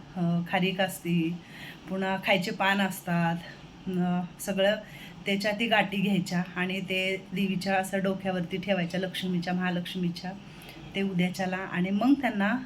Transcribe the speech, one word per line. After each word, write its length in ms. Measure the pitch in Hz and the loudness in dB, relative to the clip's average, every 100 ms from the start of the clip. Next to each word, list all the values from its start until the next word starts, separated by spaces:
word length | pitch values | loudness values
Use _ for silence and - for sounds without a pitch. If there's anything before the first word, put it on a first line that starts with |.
| - 185 | -10 -2
अ, 40 | 170 170 175 | 2 2 2
खारीक 320 | 190 185 185 | 2 2 2
असती, 560 | 185 - 175 170 160 175 - - - - - | 0 0 0 2 2 -2 -10 -16 -14 -16 -8
पुन्हा 280 | 190 190 190 | -4 -2 0
खायचे 260 | - 196 180 | 2 2 2
पान 300 | 208 196 196 | 2 2 4
असतात, 560 | 190 180 - 170 170 175 - - - - - | 2 0 0 2 2 0 -6 -14 -18 -10 -4
अ, 320 | 180 180 180 180 - | 0 2 2 -2 -6
सगळं 360 | - 190 190 208 - - - - - | -4 4 4 4 -4 -16 -16 -8 -2
त्याच्या 260 | 196 214 | 0 0
ती 140 | 208 233 | 0 2
गाठी 300 | 220 196 202 | 4 4 2
घ्यायच्या 460 | 196 190 - 180 180 180 | 2 2 2 0 -2 -2
आणि 240 | 180 190 | -2 -2
ते 460 | 180 185 190 190 - | -2 -2 0 -2 -4
देवीच्या 420 | 185 196 180 196 | -2 0 0 2
असं 240 | 190 190 196 | 2 2 0
डोक्यावरती 540 | 190 190 190 185 170 185 | 0 0 0 -2 -2 -4
ठेवायच्या, 440 | 202 185 165 180 | 0 0 2 -2
लक्ष्मीच्या, 520 | 185 - 185 180 175 | -2 -2 -2 0 0
महालक्ष्मीच्या, 800 | 180 180 175 175 185 175 170 185 202 - - - - - | 0 0 -2 -4 -2 -2 -2 -8 -10 -14 -16 -16 -16 -8
ते 80 | 196 | -2
उद्याच्याला, 540 | 196 180 180 180 185 185 | 0 2 0 0 -2 -2
आणि 340 | 190 180 180 | -4 -2 0
मग 300 | 202 247 277 | 2 4 4
त्यांना 340 | 233 214 202 254 | 4 2 2 2